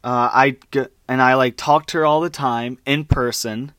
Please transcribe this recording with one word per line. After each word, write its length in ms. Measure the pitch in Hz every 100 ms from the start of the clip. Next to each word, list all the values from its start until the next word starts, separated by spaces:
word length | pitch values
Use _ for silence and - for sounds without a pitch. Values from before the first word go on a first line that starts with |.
uh, 240 | 120 123 123
I 260 | 127 139 127 _
g-, 160 | 139 127 _ -
and 140 | 131
I, 120 | 127
like, 220 | 131 127 -
talked 320 | - 151 151
to 80 | 170
her 60 |
all 160 | 156 156
the 80 | 170
time 500 | 151 135 117 120 127
in 220 | - 143 151
person 680 | 139 123 - 117 110 143